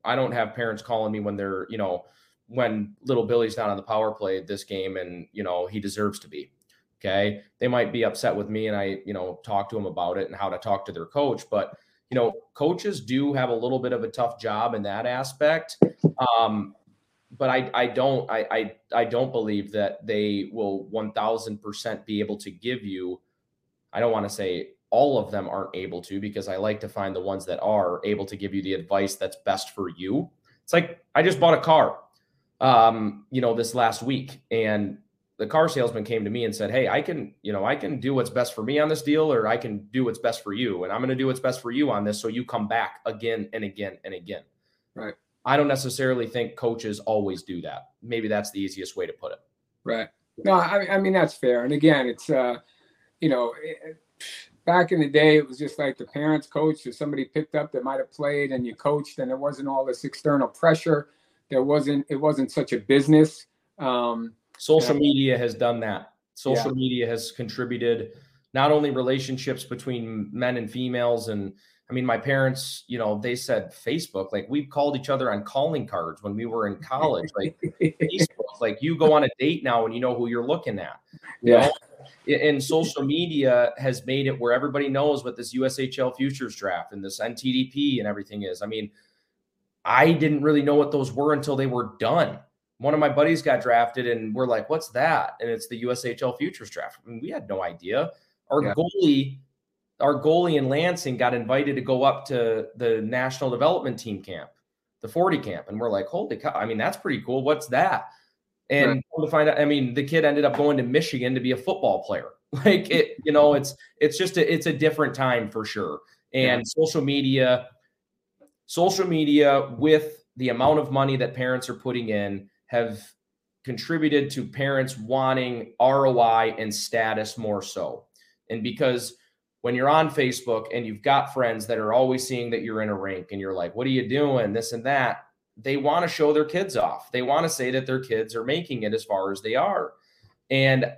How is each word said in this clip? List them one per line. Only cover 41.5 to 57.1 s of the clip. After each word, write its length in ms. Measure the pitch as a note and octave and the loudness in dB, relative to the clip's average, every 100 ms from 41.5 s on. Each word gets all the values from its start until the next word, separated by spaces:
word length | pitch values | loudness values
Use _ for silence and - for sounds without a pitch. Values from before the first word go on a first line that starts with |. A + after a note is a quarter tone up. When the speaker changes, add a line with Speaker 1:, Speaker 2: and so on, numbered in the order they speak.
| - | -2
Speaker 1:
for 100 | A#2 | -4
you 200 | B2+ C#3+ | -2 0
on 140 | G#2 | 0
this, 160 | G#2 G#2 | -2 -2
so 80 | A2+ | -4
you 160 | A#2 | -6
come 240 | B2 A#2 G#2 | -4 -4 -2
back 320 | A2+ G2+ - | -2 -2 -6
again 440 | A2+ A2 A2+ A2 G#2 | -8 -6 -4 -4 -4
and 120 | A2+ | -6
again 340 | G2+ G2 G2+ F#2 | -8 -8 -10 -10
and 100 | G2 | -14
again." 280 | F#2 F2 F2+ - _ _ _ _ | -12 -12 -14 -14 _ _ _ _
Speaker 2:
Right. 200 | - G#2+ - _ _ | -14 -12 -14 _ _
Speaker 1:
I 120 | B2+ C#3+ | 0 2
don't 120 | D3 | 2
necessarily 580 | C3+ C3+ - C3 B2+ A2+ | 0 -4 -2 0 0 -2
think 300 | A#2+ A2+ - | -4 -6 -4
coaches 440 | A#2+ A2+ A2 G2+ | -4 -4 -6 -6
always 420 | - G#2+ G2+ F2+ | -2 -2 -2 -6
do 180 | - F2 | -8 -10
that. 280 | D2+ - - _ | -10 -12 -16 _
Maybe 260 | A#2 A#2 G#2+ | -8 -6 -2
that's 220 | G#2 G#2 | -2 -4
the 100 | G2 | -6
easiest 360 | F#2+ F#2+ F2+ - | -6 -6 -10 -6
way 100 | E2+ | -8
to 60 | |
put 200 | - - | -8 -12
it. 60 | - _ _ _ _ | -14 _ _ _ _
Speaker 2:
Right. 240 | - A2+ A2 _ _ - | -6 -6 -6 _ _ -4
No, 100 | G3 | 2
I, 400 | F#3 E3+ G3+ F#3 | 4 4 0 0
I 40 | G3 | 0
mean, 140 | F#3+ | 2
that's 220 | F#3+ D#3+ | 4 2
fair. 300 | - B2+ A#2+ | 2 2 2
And 80 | B2 | 2
again, 360 | C#3+ D#3 C#3+ B2 | 4 6 6 2
it's, 200 | A2+ - | -4 -2
uh, 280 | C3+ B2 A#2+ _ _ _ _ _ - | 0 0 -4 _ _ _ _ _ -2
you 80 | D#3 | 0
know, 240 | B2 A#2 D3+ | 2 0 -4
it, 340 | D#3 D#3+ D#3 D#3+ _ - - - - _ | -12 -12 -14 -18 _ -18 -16 -16 -20 _
back 260 | - F3 E3+ | 2 4 4
in 100 | F3 | 4
the 80 | C#3+ | 4
day, 280 | D3 D3+ D3+ | 6 8 8
it 100 | C3+ | 4
was 120 | B2+ | -4
just 200 | D3 - | -8 -4
like 180 | C#3+ - | -4 -6
the 80 | |
parents 420 | A#2+ C#3+ D3+ D3+ - | -8 -2 0 0 0
coached 400 | D3+ D#3 D#3 C3 | 0 0 0 -6
or 60 | |
somebody 320 | - D3 | -8 -6